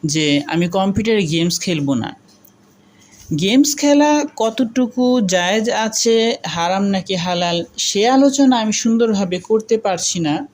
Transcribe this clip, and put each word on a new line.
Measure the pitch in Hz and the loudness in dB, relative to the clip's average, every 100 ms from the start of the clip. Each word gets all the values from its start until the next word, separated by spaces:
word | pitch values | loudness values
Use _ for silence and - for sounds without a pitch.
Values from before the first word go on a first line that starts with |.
| 156 | -2
যে | 156 151 143 143 | -2 0 0 -2
আমি | 160 175 | -2 -2
কম্পিউটারে | 190 196 196 220 220 170 | 0 0 0 0 0 0
গেমস | 165 170 170 | 0 0 -2
খেলব | - 165 143 | -4 -4 -2
না। | 127 - - _ _ - _ _ _ _ _ _ - - 160 | -2 -4 -12 _ _ -20 _ _ _ _ _ _ -20 -8 -4
গেমস | 190 254 285 - | 0 2 2 2
খেলা | 285 285 294 302 294 - | 2 4 4 2 -2 -4
কতটুকু | 220 220 240 247 247 254 247 254 | -4 -2 -4 0 -2 0 0 2
জায়েজ | 196 185 175 214 220 | 2 0 0 0 -2
আছে, | 214 220 220 233 226 226 226 - | -2 -2 -2 0 2 2 -2 -6
হারাম | 170 170 190 | -4 -2 0
নাকি | 202 190 180 185 | 0 -2 -2 -4
হালাল, | 180 175 175 170 170 - | -2 -2 -2 -2 -6 -8
সে | - 202 226 | -4 0 2
আলোচনা | 269 277 269 277 247 | 4 4 4 4 4
আমি | 220 | 0
সুন্দরভাবে | 208 233 226 233 202 196 180 | -2 0 2 2 0 -2 -4
করতে | - 220 220 220 | 0 -2 2 -2
পারছি | 214 180 - 180 | 0 -2 -4 -2
না | 156 156 285 | -2 -2 -6